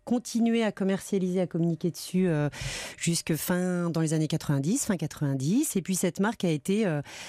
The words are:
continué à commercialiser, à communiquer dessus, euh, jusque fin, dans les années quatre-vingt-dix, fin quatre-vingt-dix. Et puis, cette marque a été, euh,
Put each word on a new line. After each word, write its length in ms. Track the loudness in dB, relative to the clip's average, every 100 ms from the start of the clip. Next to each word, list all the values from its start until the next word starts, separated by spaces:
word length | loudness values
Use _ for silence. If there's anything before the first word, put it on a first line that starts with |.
| -2
continué 580 | -2 0 0 2 2
à 80 | 2
commercialiser, 720 | 0 0 0 0 -2 0 0
à 60 | 0
communiquer 420 | 2 0 0 -2
dessus, 380 | -4 -2 2 4
euh, 200 | 2 0 -2 -8 -8 -10 -4
jusque 380 | -2 0 0 -2
fin, 540 | 0 0 0 0 0
dans 120 | 0
les 120 | 2
années 140 | 2 0
quatre-vingt-dix, 580 | 0 0 0 2 0 0
fin 100 | -2
quatre-vingt-dix. 800 | -4 -2 -2 0 2 2 2 0
Et 60 |
puis, 140 | -2 0
cette 240 | 0 0
marque 240 | 0 0 0
a 60 |
été, 340 | 0 0 0 2
euh, 160 | 0 -4 -12